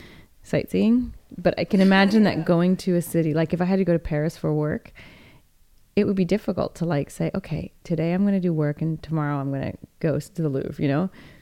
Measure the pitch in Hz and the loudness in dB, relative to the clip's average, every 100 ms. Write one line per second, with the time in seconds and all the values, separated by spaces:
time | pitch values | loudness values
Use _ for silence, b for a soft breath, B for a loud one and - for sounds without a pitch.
0 | B B B _ - - - 185 208 240 | B B B _ -4 -4 -2 0 2 2
1 | 240 - - - 175 - - 196 190 190 | 0 -8 -18 -4 -2 0 0 4 6 6
2 | 196 220 202 143 165 170 180 185 - 175 | 6 4 4 2 2 2 4 0 0 -2
3 | 165 165 160 151 160 170 180 190 175 170 | 0 0 0 0 0 0 0 0 2 0
4 | - 147 156 - 156 151 151 233 - - | 0 -2 -4 -4 -2 -2 -2 -4 -8 -20
5 | B B B B B _ _ _ _ - | B B B B B _ _ _ _ 0
6 | 208 190 175 208 - 170 - - 170 143 | 0 2 0 0 -2 -4 -4 -4 -2 -2
7 | - - 165 - - 156 175 _ - 165 | -4 -4 -4 -4 -6 -8 -10 _ -6 -2
8 | 165 185 202 196 180 156 147 147 160 156 | -2 0 0 0 0 0 -2 -2 -4 -6
9 | - 160 147 143 139 139 - - - _ | -6 -4 -2 -2 -4 -4 -6 -8 -16 _
10 | 165 139 - - 156 135 - 139 143 139 | -2 -2 -4 -6 -4 -2 -6 -4 -2 0
11 | 190 B B B | -2 B B B